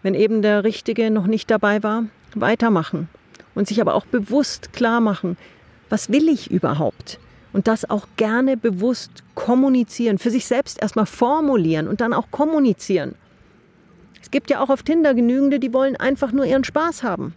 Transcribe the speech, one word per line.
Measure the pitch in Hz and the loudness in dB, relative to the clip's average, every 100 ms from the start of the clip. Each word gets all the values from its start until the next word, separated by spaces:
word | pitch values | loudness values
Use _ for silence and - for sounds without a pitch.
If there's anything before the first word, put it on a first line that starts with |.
wenn | 190 | -2
eben | 170 214 220 | 2 2 4
der | 208 208 | 2 2
Richtige | 208 220 - 226 220 | 0 -2 -4 0 2
noch | 214 185 | 2 2
nicht | 220 - | -2 0
dabei | 214 208 208 | 0 2 0
war, | 208 220 220 _ - 208 | 0 -2 -4 _ -12 -2
weitermachen. | 208 226 226 185 156 156 165 - _ - - - | 0 2 4 2 0 -6 -6 -12 _ -20 -10 -4
Und | 202 | -2
sich | 208 | 2
aber | 196 - | 2 0
auch | - | 0
bewusst | 247 202 269 277 - - | -4 0 0 0 -6 -14
klar | - 240 233 | -2 0 2
machen, | 220 190 175 175 - - - - _ | 0 0 -4 -8 -14 -20 -20 -20 _
was | 214 - | -4 0
will | 262 320 | 2 2
ich | 277 - | 0 -2
überhaupt? | 180 - 147 135 - - - - - - | -2 -2 -2 -2 -4 -20 -20 -20 -20 -6
Und | 202 220 | -2 0
das | 220 - | -2 -2
auch | 208 - - | -6 -6 -2
gerne | 220 233 262 247 | 0 2 0 0
bewusst | 233 180 226 247 - - _ | -2 0 -2 -2 -8 -20 _
kommunizieren, | - - 254 269 254 233 - 233 196 | -6 0 2 4 2 0 -2 0 0
für | 240 | 0
sich | 233 - | -2 -2
selbst | 247 - - | -4 -6 -6
erstmal | 214 220 214 | -4 -2 -2
formulieren | - 240 302 302 247 165 156 160 | 0 0 2 2 2 2 0 -2
und | 208 | -2
dann | 233 | 0
auch | 226 - | -2 -4
kommunizieren. | - 302 311 262 190 - 185 131 - _ _ _ _ _ _ _ - - - | -2 0 2 2 0 -2 -2 -4 -12 _ _ _ _ _ _ _ -20 -20 -20
Es | - | -4
gibt | 269 - | -4 -2
ja | 277 | -2
auch | 262 | 0
auf | 269 | -2
Tinder | - 330 302 | 0 2 2
genügende, | 240 240 262 277 277 | 2 2 2 2 2
die | 254 | 0
wollen | 254 269 254 | 0 0 0
einfach | 262 269 269 | -2 -2 -2
nur | 262 262 | 0 2
ihren | 180 - | 0 0
Spaß | - 330 - | -2 -2 -4
haben. | 240 175 - | -6 -6 -8